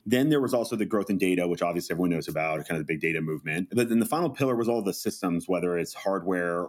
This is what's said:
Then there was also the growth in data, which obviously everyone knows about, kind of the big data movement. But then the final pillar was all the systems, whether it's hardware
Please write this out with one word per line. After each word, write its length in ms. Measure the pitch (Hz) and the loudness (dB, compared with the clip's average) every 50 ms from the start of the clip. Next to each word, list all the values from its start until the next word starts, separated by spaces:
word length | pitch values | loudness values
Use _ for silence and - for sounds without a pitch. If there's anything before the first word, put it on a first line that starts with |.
| _ | _
Then 220 | 107 120 127 135 156 | 2 2 4 4 4
there 120 | 151 143 | 4 4
was 140 | 131 117 123 | 2 2 2
also 220 | 120 113 - 123 | 0 0 0 0
the 100 | 107 107 | -2 -2
growth 240 | 95 - 104 95 - | 0 2 0 2 2
in 80 | 101 92 | 2 2
data, 300 | 95 92 92 87 87 87 | 4 4 4 2 2 0
which 120 | 87 85 | 2 2
obviously 320 | 90 85 85 87 85 - 87 | 0 0 0 -2 -2 -2 -2
everyone 180 | 82 90 87 | 0 2 2
knows 100 | 85 80 76 - | 2 0 -2 -4
about, 300 | 78 78 80 80 78 78 73 - | -4 -2 -2 -2 -2 -4 -4 -4
kind 100 | 85 80 | -4 -4
of 80 | 76 | -2
the 60 | 76 82 | -2 -4
big 80 | 76 | -2
data 180 | 80 82 82 82 80 | 0 -2 0 0 -2
movement. 460 | 78 78 78 - 78 78 85 92 - - | -2 -4 -6 -4 -4 -2 -2 -4 -2 0
But 160 | 117 120 117 | 0 0 2
then 100 | 113 113 | 2 2
the 60 | 110 | 2
final 240 | 113 - 160 175 151 | 2 0 0 0 -2
pillar 260 | 131 - 143 131 123 | 0 0 0 0 2
was 140 | 117 117 113 | 0 0 0
all 140 | 117 117 104 | 0 0 0
the 100 | 104 - | -2 -4
systems, 560 | - - 107 - - - 90 85 85 82 - | -2 -4 -6 -6 -2 -2 -2 -2 -2 0 0
whether 300 | 92 87 87 87 87 85 | 0 0 2 0 0 0
it's 160 | 82 - - | -2 -4 -6
hardware 720 | - - 98 98 95 82 92 95 90 87 87 87 87 87 | -6 -4 -2 -2 -2 0 0 0 0 0 0 -2 -2 -4